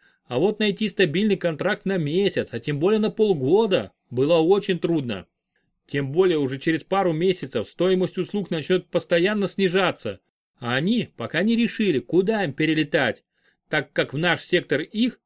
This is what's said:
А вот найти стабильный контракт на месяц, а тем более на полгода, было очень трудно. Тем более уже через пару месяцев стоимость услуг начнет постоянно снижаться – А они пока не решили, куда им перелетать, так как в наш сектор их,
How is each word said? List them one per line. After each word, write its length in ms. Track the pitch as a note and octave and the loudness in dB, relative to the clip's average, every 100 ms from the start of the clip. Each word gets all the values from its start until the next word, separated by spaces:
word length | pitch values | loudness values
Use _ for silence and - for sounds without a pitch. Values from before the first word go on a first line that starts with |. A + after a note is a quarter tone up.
| _ _ - | _ _ -6
А 120 | B2 | 0
вот 200 | G3 G#3+ | 0 0
найти 300 | G#3+ G3+ G#3+ | -2 0 -2
стабильный 480 | - E3+ E3+ G#3+ F#3+ | 0 2 2 0 0
контракт 500 | E3+ D3 F#3 - F#3+ | -2 -2 -2 -2 -2
на 100 | F#3 | -2
месяц, 520 | D3 F3 G3 C3+ - | 0 0 0 -2 -4
а 100 | A#2 | -6
тем 180 | - C#3+ | -6 0
более 200 | F#3 A3 | 2 2
на 120 | G#3+ | 0
полгода, 840 | - G#3+ D#3+ B2+ G3+ A3 D#3+ F#2+ _ - | 0 0 2 2 2 2 0 -2 _ -6
было 280 | B2 D3 E3 | -2 2 4
очень 400 | D#3+ G3+ G3 F3 | 4 2 0 -2
трудно. 480 | E3+ D#3+ A#2+ F#2+ - _ _ _ _ _ - | 0 -2 -2 -8 -12 _ _ _ _ _ -8
Тем 260 | C#3 C3+ | -6 -2
более 260 | D#3+ F#3+ D3+ | 2 2 2
уже 200 | C3+ C3+ | -2 -4
через 260 | E3 D#3+ | -2 -2
пару 300 | - G3 F#3 | -2 0 0
месяцев 540 | D#3 F#3 F3+ - A#2 G2 | 0 0 -2 -4 -6 -4
стоимость 500 | - F3+ F#3 F3 F#3 | -2 0 2 0 -4
услуг 320 | D#3 G#3 F3+ | -4 -4 -4
начнет 380 | E3 - F3+ - | -4 0 -2 0
постоянно 600 | E3+ - E3+ F#3+ G#3+ F#3+ | -4 0 0 2 0 -2
снижаться – 720 | - F#3 F#3+ F3 - A2 F#2+ _ _ _ - | 0 0 2 0 -2 -8 -12 _ _ _ -10
А 160 | A#2+ B2+ | -2 0
они 340 | F3+ A#3+ - - | 0 0 -2 -8
пока 260 | A#2 D#3 | -6 -2
не 140 | G#3+ A#3 | 0 2
решили, 420 | A#3 - G3+ C3 | 0 0 0 0
куда 460 | - F3 G3 A3 | 0 0 2 0
им 80 | E3 | -2
перелетать, 720 | - D#3 D#3 D3 D#3+ A#2+ - _ _ _ _ - | -2 0 0 0 0 0 -2 _ _ _ _ -4
так 240 | D3+ D3 | -4 -2
как 200 | - D3+ | -2 -2
в 60 | D3 | 0
наш 240 | F3 D3 | 0 -2
сектор 380 | - F3 - C3 | 0 -2 0 -4
их, 400 | - G#3+ A#3+ - | -2 -2 -2 -4